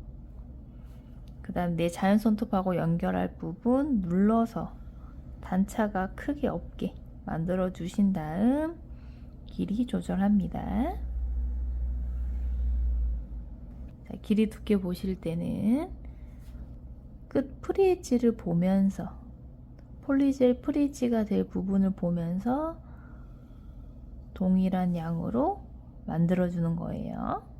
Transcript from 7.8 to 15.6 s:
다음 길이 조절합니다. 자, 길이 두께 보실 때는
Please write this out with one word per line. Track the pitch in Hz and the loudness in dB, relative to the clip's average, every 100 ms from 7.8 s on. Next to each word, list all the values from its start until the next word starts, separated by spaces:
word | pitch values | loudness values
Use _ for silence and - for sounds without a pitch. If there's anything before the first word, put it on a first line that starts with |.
| 170 - 196 | -4 2 4
다음 | 185 156 170 233 285 320 339 - - - - - - | 4 -2 2 4 4 0 -4 -12 -14 -14 -14 -14 -14
길이 | - - 180 208 240 | -10 -4 -2 0 0
조절합니다. | 185 180 180 202 202 170 - - 202 311 403 - - - - - - - - - - - - - - - - - - - - - - - - - - - - - - | -2 0 2 4 4 2 -4 -2 0 0 -2 -4 -2 -2 0 -2 -2 -2 -2 -2 -2 -2 -2 -2 -2 -2 0 2 2 2 2 0 -2 -6 -10 -12 -14 -14 -12 -14 -14
자, | - - | -12 -10
길이 | - 208 214 | 0 4 4
두께 | - - 202 | 0 2 2
보실 | 185 180 190 185 | 2 -4 -4 -4
때는 | 165 170 175 92 | -2 -2 -2 0